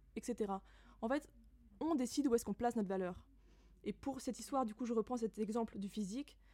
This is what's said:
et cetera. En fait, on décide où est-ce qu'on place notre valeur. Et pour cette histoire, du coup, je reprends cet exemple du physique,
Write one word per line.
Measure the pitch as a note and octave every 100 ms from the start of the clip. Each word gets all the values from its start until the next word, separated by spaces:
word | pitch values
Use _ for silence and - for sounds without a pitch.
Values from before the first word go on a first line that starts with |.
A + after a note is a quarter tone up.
| - A3+
et |
cetera. | - A3+ G3+ G3 - - - -
En | A3+
fait, | D4 - - - - - -
on | D#4
décide | D4+ B3 - C4+
où |
est-ce | A#3
qu'on | -
place | G3 A#3+ A#3
notre | F#3+
valeur. | F#3+ F3+ - - - - - - -
Et | G#3
pour | - C#4 C4
cette | - -
histoire, | - C#4
du | A#3
coup, | - A#3+
je |
reprends | A3+ G#3+ B3
cet | A3+ -
exemple | G#3+ A3+ A3+ G3+
du | G3
physique, | G#3+ F#3+ A#3+ D4 - -